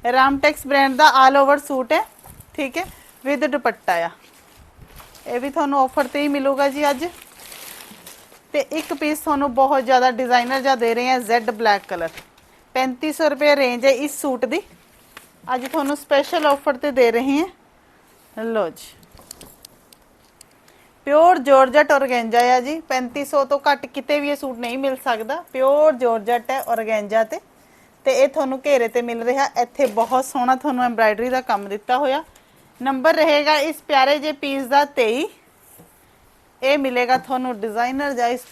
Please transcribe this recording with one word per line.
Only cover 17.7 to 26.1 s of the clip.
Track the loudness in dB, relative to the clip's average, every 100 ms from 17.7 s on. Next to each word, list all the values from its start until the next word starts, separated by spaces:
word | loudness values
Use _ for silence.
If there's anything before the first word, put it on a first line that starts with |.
| _ _ _ _ _ _ -12
ਲਓ | -6 -4 -4
ਜੀ, | -8 -20 -20 _ -20 -20 -20 -20 _ -20 _ _ _ _ _ _ _ _ _ _ _ _ _ 0
ਪਿਓਰ | 6 6 4
ਜਾਰਜਟ | 6 6 6 4 4
ਔਰਗੈਂਜਾ | 2 2 -2 0 2 4
ਆ | 2
ਜੀ, | 0 -8
ਪੈਂਤੀ | -4 -4 -4 -8
ਸੌ | -2 -2
ਤੋਂ | 0 0 0
ਘੱਟ | -2 -4
ਕਿਤੇ | -10 -2 -2
ਵੀ | -2
ਇਹ | -6
ਸੂਟ | -8 -8
ਨਹੀਂ | -8 -4
ਮਿਲ | -4 -4
ਸਕਦਾ। | -4 -4 -4 -8 -8
ਪਿਓਰ | 0 2 4 4
ਜਾਰਜਟ | 2 0